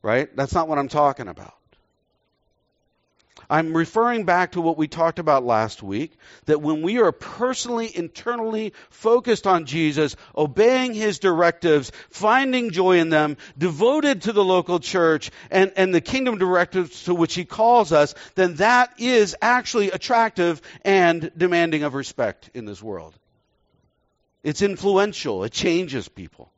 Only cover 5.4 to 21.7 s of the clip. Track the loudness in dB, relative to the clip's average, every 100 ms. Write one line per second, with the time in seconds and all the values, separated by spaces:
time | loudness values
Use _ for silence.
5.4 | 2 0 0 -6 -8 -8 -8 _ -20 -16
6.4 | -2 -2 0 -2 -2 2 0 0 -14 -6
7.4 | -4 -4 -6 -6 -6 -8 -10 -8 -8 -6
8.4 | -4 -4 -6 -10 -20 _ 2 2 2 -2
9.4 | 2 2 0 -2 0 0 -2 -4 -12 -4
10.4 | -2 4 4 4 0 -2 -2 0 0 4
11.4 | 2 2 2 2 0 -16 -20 -4 2 2
12.4 | 2 -2 -2 0 4 4 4 2 0 -4
13.4 | -14 -4 -4 0 0 2 0 0 0 0
14.4 | 4 2 2 -4 -2 0 2 0 -4 -18
15.4 | -4 0 0 2 0 0 0 -4 -2 -2
16.4 | 0 2 0 -2 -4 -8 -4 -2 -2 -2
17.4 | -10 0 4 4 4 2 2 -2 -12 -2
18.4 | -2 2 2 4 2 -2 0 2 2 0
19.4 | 0 0 -2 -2 -2 -4 -2 0 0 0
20.4 | -2 -2 -10 -8 0 4 4 2 -4 -2
21.4 | 0 2 0